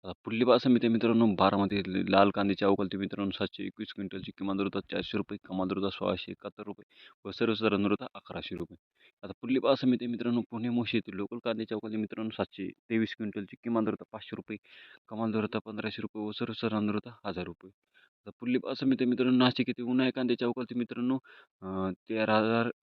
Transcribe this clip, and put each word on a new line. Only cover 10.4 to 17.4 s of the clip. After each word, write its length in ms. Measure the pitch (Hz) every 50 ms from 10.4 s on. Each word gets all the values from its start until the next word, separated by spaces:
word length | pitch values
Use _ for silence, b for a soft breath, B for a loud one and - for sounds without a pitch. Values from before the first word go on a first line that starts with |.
| 110 _
पुणे 180 | 120 113 113 123
मोशी 280 | 120 120 117 - -
येथील 180 | 113 - - 95
लोकल 220 | 92 101 - 120 120 _
कांद्याची 300 | 120 113 107 113 - 110
आवक 100 | 107 113
होती 140 | 110 107
मित्रांनो 320 | 110 107 - - - 110 110
सातशे 380 | 104 - - _ - - 95 90 - _ _ _
तेवीस 260 | 117 113 110 - -
क्विंटलची. 380 | - 113 104 98 107 98 - - _ _
किमान 200 | 117 117 113 107
दर 80 | 107
होता 120 | 104 - - _
पाचशे 240 | - 107 - - 110
रुपये, 220 | 98 - - 107 104 B B B B B B B B _ -
कमाल 220 | 113 107 117 110
दर 100 | 104 110
होता 180 | 107 104 - 110
पंधराशे 420 | - 110 107 107 110 110 - -
रुपये 260 | 113 107 _ 107 104
व 40 | 107
सर्वसाधारण 560 | 104 - 123 117 113 - - 113 107 107 104
दर 60 | 104 104
होता 240 | 104 _ 120 117 _ -
हजार 200 | 101 87 90